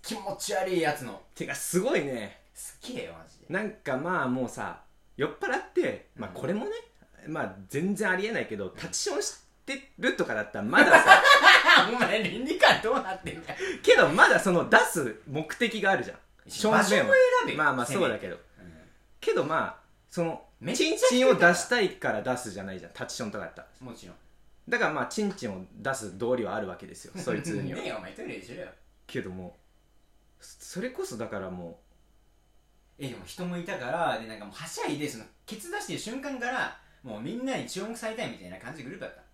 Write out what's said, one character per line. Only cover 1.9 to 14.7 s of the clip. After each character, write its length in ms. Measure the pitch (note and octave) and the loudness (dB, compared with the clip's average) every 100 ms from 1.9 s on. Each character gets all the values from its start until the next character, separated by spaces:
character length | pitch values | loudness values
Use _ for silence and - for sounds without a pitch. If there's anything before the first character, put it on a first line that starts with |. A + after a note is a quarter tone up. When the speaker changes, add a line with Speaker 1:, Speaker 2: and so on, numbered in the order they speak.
| B3+ | 0
Speaker 2:
い 80 | C#3+ | -2
ね。 380 | B2 G2+ - _ | -6 -8 -14 _
Speaker 1:
す 260 | - - - | -18 -18 -16
っ 140 | - - | -12 -10
げ 60 | |
え 40 | - | -10
よ、 60 | |
マ 120 | - - | -14 -20
ジ 120 | - | -20
で。 60 | - | -6
Speaker 2:
な 120 | F#3 | -4
ん 100 | G#3+ | -4
か 260 | - - C3 | -8 -6 -4
ま 260 | D#3+ F3+ | -2 -2
あ 40 | C3 | 0
も 180 | B2+ A#2+ | -2 -2
う 40 | |
さ、 340 | - G2+ - - _ _ - | -6 -10 -10 -18 _ _ -4
酔 100 | A3 | -4
っ 100 | A3 | -2
払 200 | D4 F#4+ | -4 -4
っ 140 | - | -2
て、 380 | - D#4+ - - - | -2 0 -2 -12 -14
ま 120 | G2+ | -12
あ 20 | |
こ 140 | F2+ C3 | -8 -4
れ 60 | |
も 120 | G3+ G4+ | -4 -4
ね、 60 | A4+ - _ _ - - | -8 -12 _ _ -20 -10
Speaker 1:
う 40 | |
ん。 40 | |
Speaker 2:
ま 80 | D#3 | -6
あ 140 | A2+ F#2+ F#2+ | -6 -8 -8
全 260 | C#3 F#3 | -4 -2
然 160 | G3+ G#3 | 0 0
あ 40 | F#3 | 0
り 120 | G#3 | -2
え 40 | |
な 80 | G#3 | -4
い 80 | A2 | -4
け 80 | G#2 | -6
ど、 180 | C3+ - | -8 -8
立 140 | E3+ | -8
ち 80 | - | -4
シ 140 | - | -2
ョ 60 | D4 | -2
ン 60 | |
し 200 | - - _ _ - | -4 -8 _ _ -10
て 260 | C4+ - - | -10 -10 -2
る 160 | C4 - | -2 0
と 80 | |
か 100 | - | -2
だ 100 | A2 | -2
っ 80 | G#2 | -4
た 80 | G#2+ | -6
ら 60 | G#2 | 2
ま 180 | - | 6
だ 200 | - - | 10 10
さ。 180 | - - C5+ | 10 10 10
Speaker 1:
<laughs> 640 | C#5 D#4+ F#4+ - D#4 G3+ | 10 10 8 8 6 6
お 80 | A#3+ | 2
前 240 | F3+ G#3 | 0 0
倫 220 | F3+ G3 C4+ | -2 -4 -4
理 120 | F4+ | 2
観 240 | - A3 | 4 4
ど 120 | A3 | 2
う 20 | C4 | -2
な 180 | - | -2
っ 80 | F#3+ | -8
て 100 | - | -10
ん 120 | - | -12
だ 80 | - | -12
よ。 80 | - - - | -8 -8 -2
Speaker 2:
け 120 | - B3+ | 6 6
ど 120 | E3 | 6
ま 200 | E3+ D#4 | 8 6
だ 100 | - | 6
そ 120 | G3 | 4
の 180 | F3 | 2
出 80 | - | 6